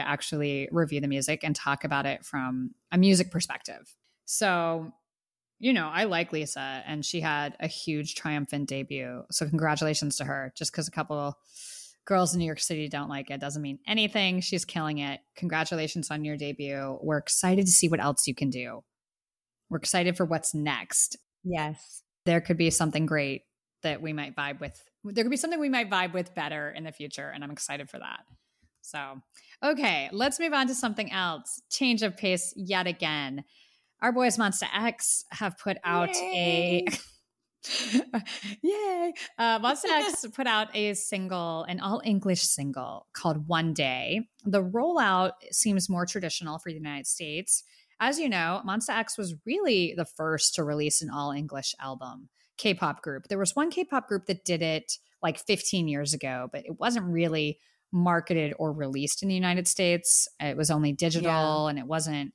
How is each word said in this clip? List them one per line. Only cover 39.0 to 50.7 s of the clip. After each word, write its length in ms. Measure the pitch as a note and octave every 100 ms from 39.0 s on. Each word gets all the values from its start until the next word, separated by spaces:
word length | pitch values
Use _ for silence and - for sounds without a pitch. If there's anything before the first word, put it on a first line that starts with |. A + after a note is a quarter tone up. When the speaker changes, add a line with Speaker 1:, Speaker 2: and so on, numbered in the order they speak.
| E4+ D#4+ - -
Speaker 1:
Uh, 220 | A#3 A3+
Monsta 260 | A#3+ C#4+ -
X 360 | D#4 G#4 - A3+
Speaker 2:
<laughs> 60 | -
Speaker 1:
put 120 | B3
out 260 | A3 G#3+ G#3+
a 180 | G#3
single, 720 | G3 - G3+ F#3+ F3+ E3+ D#3+
an 160 | E3 F3+
all 220 | G3 A3 A3+
English 360 | G3 G3 F3
single 640 | - - C#3 C3 B2 - -
called 340 | - F3 D#3 D3+
One 260 | E3 E3
Day. 540 | D#3 C#3 B2+ - F#3+ A3+ _ G#3
The 180 | G3
rollout 680 | F#3 A3 D4+ E4+ A3 F#3 F#3 - -
seems 380 | - A3 G3 F3+
more 160 | F3+ F3
traditional 540 | G#3 F3 - E3 D#3
for 100 | -
the 60 | D#3
United 300 | D3+ C#3+ C3+
States. 560 | - D#3 D3+ G3 - - _ _ -
As 200 | A3+ C#4+
you 100 | D4+
know, 320 | F#3+ E3 F#3 -
Monsta 240 | G#3 - A3
X 200 | A3 -
was 180 | F#3+ D#3 -
really 480 | E4+ F#4 G3+ F3 F3
the 80 | D#3+
first 500 | - D#3+ D#3 - -
to 80 |
release 380 | D3+